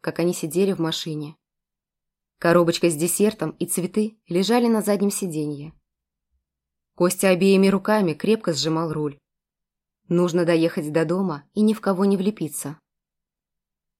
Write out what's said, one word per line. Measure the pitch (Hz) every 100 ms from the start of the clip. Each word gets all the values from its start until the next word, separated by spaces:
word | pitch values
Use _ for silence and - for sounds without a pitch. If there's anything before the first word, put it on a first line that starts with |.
как | 165 156
они | 175
сидели | 170 160 165 196
в | 165
машине. | 160 - 170 151 147 - _ _ _ _ _ _ _ _ _ -
Коробочка | 170 175 170 170 175
с | 151
десертом | 170 - 208 208 156
и | - 175
цветы | - 180 214 220 - -
лежали | 175 190 240 233
на | 220
заднем | 196 202 202
сиденье. | - 190 156 151 143 156 - _ _ _ _ _ _ _ _ _ _ _
Костя | - 180 - 190
обеими | 180 196 190 196
руками | 190 202 214 180
крепко | 151 202 220 180
сжимал | 143 156 160 165
руль. | 156 147 139 _ _ _ _ _ _ _ _ -
Нужно | 175 180 175
доехать | 170 165 165 185 151
до | 160
дома | 160 180 190 143 -
и | -
ни | 214
в | 214
кого | 196 180
не | 196 196
влепиться. | 202 214 151 - 143 156 _ _ _ _ _ _ _ _ _ _ _